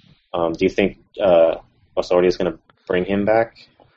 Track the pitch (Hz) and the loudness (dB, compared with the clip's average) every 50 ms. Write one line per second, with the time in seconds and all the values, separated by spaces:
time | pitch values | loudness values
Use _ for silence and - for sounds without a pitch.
0 | _ _ _ _ _ _ - 87 85 82 82 - - - - - 101 92 - - | _ _ _ _ _ _ -6 -4 -4 -4 -2 -2 -2 -2 0 0 -2 -2 -4 -8
1 | _ _ - - 104 95 87 82 82 82 - - - _ _ _ _ _ - - | _ _ -8 -2 2 4 4 4 4 4 0 -4 -10 _ _ _ _ _ -8 -8
2 | - - 90 90 90 90 90 - 95 87 80 - _ _ _ _ _ - 92 90 | -4 0 0 2 2 2 0 0 -4 -6 -6 -8 _ _ _ _ _ -6 -4 -4
3 | 90 95 98 101 101 104 110 113 113 - - - - _ _ _ _ _ _ | -4 -2 -4 -2 0 0 0 0 0 -2 -6 -20 -20 _ _ _ _ _ _